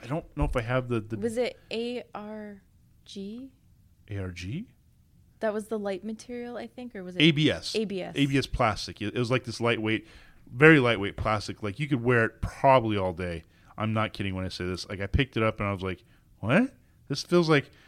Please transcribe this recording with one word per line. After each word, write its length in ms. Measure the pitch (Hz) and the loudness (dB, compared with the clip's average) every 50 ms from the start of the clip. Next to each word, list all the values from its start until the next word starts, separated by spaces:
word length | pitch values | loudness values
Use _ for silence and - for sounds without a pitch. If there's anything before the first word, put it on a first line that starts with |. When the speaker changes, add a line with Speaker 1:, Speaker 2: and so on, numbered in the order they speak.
| - | -8
Speaker 1:
I 40 | |
don't 180 | 117 143 170 - - - | -6 -6 -6 -6 -8 -4
know 80 | 147 147 | -2 -2
if 120 | 139 - | 0 0
I 60 | 127 | -2
have 280 | 110 120 127 131 123 120 | -2 0 -2 -2 0 0
the, 100 | 120 110 | -2 -2
the 180 | 104 104 113 | -2 -4 -8
Speaker 2:
Was 200 | 101 214 233 220 | -4 -4 -4 -2
it 200 | 240 240 - - - - - | -2 -4 -4 -4 -10 -12 -8
A 320 | 233 226 233 240 247 233 - _ - | -6 -6 -6 -6 -6 -8 -10 _ -14
R 480 | 208 208 214 214 214 208 208 202 196 _ _ _ _ _ _ _ _ _ | -14 -12 -12 -12 -12 -14 -14 -16 -18 _ _ _ _ _ _ _ _ _
G? 440 | - - 202 196 202 220 247 269 269 _ _ _ _ _ _ _ _ _ _ _ - | -16 -14 -12 -12 -12 -12 -14 -16 -16 _ _ _ _ _ _ _ _ _ _ _ -10
Speaker 1:
A 80 | 104 | -8
R 140 | 98 95 92 | -8 -8 -8
G? 360 | 87 87 87 95 131 180 240 - _ _ _ _ _ _ _ _ _ _ _ _ _ - | -10 -10 -10 -8 -8 -8 -10 -12 _ _ _ _ _ _ _ _ _ _ _ _ _ -4
Speaker 2:
That 120 | 220 220 208 | -4 -2 -2
was 120 | 220 214 | -4 -6
the 100 | - 226 | -6 -6
light 260 | 214 202 202 196 180 - | -6 -4 -6 -6 -6 -8
material, 540 | 220 220 220 - - 247 240 240 240 240 | -10 -12 -12 -12 -12 -12 -10 -10 -10 -10
I 100 | 214 226 | -12 -12
think, 280 | 226 - 254 247 240 - | -12 -14 -14 -16 -14 -12
or 80 | 196 180 | -12 -12
was 120 | 180 180 | -8 2
it 60 | 180 | 6
Speaker 1:
A 100 | 151 170 | 6 6
B 180 | 147 147 156 123 | 6 6 4 2
S. 240 | 90 80 - - - | 2 0 -4 -4 -2
Speaker 2:
A 100 | 214 220 | -2 -2
B 160 | 190 202 180 | -2 -4 -6
S. 120 | 175 175 - | -6 -6 0
Speaker 1:
A 100 | 139 139 | 0 0
B 120 | 135 139 | 2 2
S 100 | 135 123 | 0 0
plastic. 540 | - - - 123 110 92 - - 95 87 - | 0 0 2 2 2 2 0 -6 -10 -8 -6
It, 120 | 101 107 123 | -6 -4 -2
it 40 | 123 | -2
was, 100 | 123 110 | 0 0
like, 140 | 131 123 - | 0 -2 -2
this 160 | 117 107 - | -4 -6 -2
lightweight, 480 | 113 117 117 110 107 110 110 - - - - - - - - - - - | 0 0 0 0 0 0 0 -2 -4 -8 -20 -20 -20 -20 -20 -20 -20 -10
very 280 | 120 123 147 160 160 143 | 2 8 10 10 10 10
lightweight 380 | 120 120 113 98 101 98 - | 6 4 2 0 -2 -4 -4
plastic. 440 | - - 110 107 104 - - 98 - | -4 -2 0 0 -2 -2 -6 -10 -6
Like, 180 | 104 104 95 - | -6 -8 -4 -4
you 80 | 151 | -2
could 160 | 135 143 120 117 | -2 -2 0 2
wear 220 | 127 123 117 113 | 4 4 4 4
it 160 | 107 - - | 2 0 -6
probably 560 | - - - - - 139 131 131 113 110 104 | -8 -8 -4 2 6 6 6 6 6 2 0
all 160 | 98 92 92 85 | 0 0 -2 -2
day. 300 | 85 92 87 85 82 - _ _ _ _ - - | -4 -4 -6 -6 -8 -10 _ _ _ _ -18 -8
I'm 160 | - 107 110 110 | -4 -4 -2 0
not 200 | 110 - 92 - | 0 -2 -2 -4
kidding 220 | - 98 98 92 | -4 -4 -4 -4
when 100 | 92 92 | -4 -6
I 40 | 90 | -6
say 160 | - - 90 | -6 -6 -4
this. 220 | 90 92 87 - | -4 -4 -6 -6
Like, 140 | - 101 92 | -10 -8 -6
I 60 | 101 | -6
picked 280 | 98 - - 131 - - | 0 2 0 0 2 0
it 60 | 113 110 | 0 0
up 160 | 110 107 - | 0 0 -2
and 80 | 104 | -4
I 60 | 101 101 | -4 -4
was 80 | 90 | -4
like, 220 | 95 95 90 - _ _ - _ _ _ _ - | -4 -6 -6 -8 _ _ -20 _ _ _ _ -8
"What? 320 | - 107 135 208 254 269 - _ _ _ _ _ _ - | -2 2 2 4 2 2 -4 _ _ _ _ _ _ -8
This 120 | 139 - - | -8 -6 -2
feels 260 | - 175 175 165 156 | 2 2 2 4 6
like, 200 | 156 139 - - - - - | 4 2 2 -2 -16 -20 -20